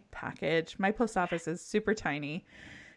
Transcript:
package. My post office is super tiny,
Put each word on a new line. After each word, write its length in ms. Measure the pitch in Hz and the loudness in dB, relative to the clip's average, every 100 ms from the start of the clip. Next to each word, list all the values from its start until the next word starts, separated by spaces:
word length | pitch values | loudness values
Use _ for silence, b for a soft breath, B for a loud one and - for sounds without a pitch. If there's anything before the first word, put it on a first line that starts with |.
| - | -6
package. 680 | - - - - 165 165 - | -10 -8 -2 2 2 2 2
My 120 | 196 | 2
post 260 | 214 226 190 | 4 2 2
office 300 | 175 170 - | 0 0 -2
is 140 | 175 | -4
super 320 | - 214 214 | 0 2 2
tiny, 520 | 214 165 147 147 165 - B B B B | 2 0 -2 -2 -6 -8 B B B B